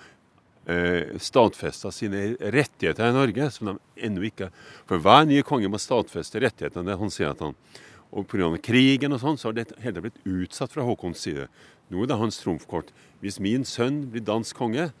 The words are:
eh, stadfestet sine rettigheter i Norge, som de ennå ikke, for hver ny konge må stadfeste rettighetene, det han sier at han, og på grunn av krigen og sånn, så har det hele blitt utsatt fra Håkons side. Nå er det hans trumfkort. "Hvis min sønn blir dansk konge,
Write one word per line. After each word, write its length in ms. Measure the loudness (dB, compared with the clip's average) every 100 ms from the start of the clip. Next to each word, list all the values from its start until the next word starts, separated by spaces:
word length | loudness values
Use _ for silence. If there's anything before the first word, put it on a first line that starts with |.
| -14 -20 _ _ _ _ -4
eh, 480 | 0 2 0 -2 -8
stadfestet 800 | -2 2 2 0 -8 -8 -10 -8
sine 260 | -6 -4 -6 -6
rettigheter 720 | -2 -2 -2 -2 -4 0 2
i 60 | 2
Norge, 340 | 0 0 -4
som 220 | -6 -8
de 20 | -8 _ -10 -6
ennå 160 | -4 -4
ikke, 220 | -6 -12 -12 -20 -14 -2
for 160 | 4
hver 240 | 10 10 10
ny 160 | 6
konge 260 | 4 2 0
må 120 | -2
stadfeste 580 | 0 0 0 -4 -6 0
rettighetene, 460 | 0 0 -6 -4 -4
det 140 | -4
han 120 | -4
sier 220 | -2 -2
at 80 | -2
han, 160 | -6 -8 _ -20 -20 -20 -12
og 160 | -10 -4
på 120 | 0
grunn 180 | 0 0
av 60 |
krigen 520 | 2 6 6 6 2
og 60 | -2
sånn, 140 | -2 -2
så 120 | -4
har 80 | -4
det 100 | -6 -8
hele 180 | -8 -6 -8
blitt 160 | -8 -4
utsatt 460 | -4 -4 -6 -8
fra 120 | -4 -2
Håkons 340 | -2 -4 -6 -6
side. 200 | -6 -8 -14 -20 -20 -10
Nå 120 | -4
er 60 | -2
det 80 | 0
hans 220 | -2 -2
trumfkort. 480 | -4 -4 -4 -8 -8 -16 -20 -12
"Hvis 180 | -10 -4
min 200 | -2 0 -2
sønn 380 | -2 -2 -2 -6
blir 120 | -8
dansk 320 | -2 -2 -2 -4
konge, 320 | -2 -2 -4 -6